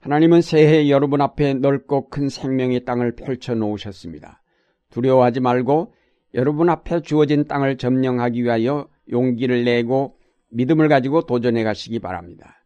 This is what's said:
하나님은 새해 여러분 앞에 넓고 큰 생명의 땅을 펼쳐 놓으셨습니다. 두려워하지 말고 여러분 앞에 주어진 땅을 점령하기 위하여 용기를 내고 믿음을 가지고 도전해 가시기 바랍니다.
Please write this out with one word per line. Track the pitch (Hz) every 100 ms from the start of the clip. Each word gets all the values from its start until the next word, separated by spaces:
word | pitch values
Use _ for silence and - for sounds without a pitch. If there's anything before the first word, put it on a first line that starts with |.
하나님은 | - 147 165 170
새해 | 170 156 151 156 147
여러분 | 139 143 143
앞에 | 135 - 143
넓고 | 135 139 139 135 139 127
큰 | - 139
생명의 | - 139 131 127 123
땅을 | 123 123 120 117
펼쳐 | - 127 -
놓으셨습니다. | 117 107 104 107 98 87 78 78 _ _ _ _ _ _
두려워하지 | - 131 131 123 123
말고 | 127 123 123 147 202 _ _ _ _
여러분 | - 131 151 170
앞에 | 160 - 170
주어진 | 165 151 151 147
땅을 | 147 143 139 131
점령하기 | 127 131 131 123 120 120
위하여 | 120 113 117 147 - _ -
용기를 | 120 127 120 127 123
내고 | 120 120 117 135 135 _ _ _ _
믿음을 | 113 131 160 156
가지고 | 151 131 156
도전해 | 165 123 120 117
가시기 | 110 104 - 113
바랍니다. | 90 90 87 80 - _